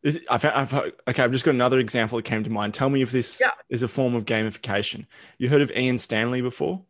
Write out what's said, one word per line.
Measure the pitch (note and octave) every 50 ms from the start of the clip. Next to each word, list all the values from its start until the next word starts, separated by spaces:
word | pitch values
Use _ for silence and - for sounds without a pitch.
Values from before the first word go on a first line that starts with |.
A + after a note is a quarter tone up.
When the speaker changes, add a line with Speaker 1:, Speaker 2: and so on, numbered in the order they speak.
Speaker 1:
Is | - D3 D3+
it, | E3 - -
I've, | A#2+ A#2 -
I've, | D3+ A2 C3+ C3+ C3 C3
okay, | C#3 - E2 - - _ - B2 -
I've | B2+ A#2+
just | B2+ C3 -
got | E3 C#3
another | B2 B2 B2+ C3 C3
example | B2 G#2 - A#2+ A2+ G#2 A#2+
that | A#2 G#2+
came | - A#2+ A2 G#2+
to | G#2+
mind. | A2+ G#2 G#2 G#2 G#2
Tell | - C3+ C#3
me | C#3 C3+
if | C3 A#2
this | B2+ B2+ A#2+ - - -
Speaker 2:
Yeah. | - - - - - _
Speaker 1:
is | C3 A#2
a | B2 A#2
form | - - C3 B2 A#2+
of | A#2 G#2
gamification. | - A#2 A2 A2 A2 G#2+ - - - G2 G2+ G#2 - - G#2+ - _ - - - - _ _
You | B2+ B2
heard | D3 C#3+
of | C#3+ B2
Ian | - A#2+ B2+ B2+ B2 A#2+
Stanley | - - A#2 A2 A2+ A#2+ B2+ B2+
before? | B2 B2 B2 - D3 - F#3 F#3+ -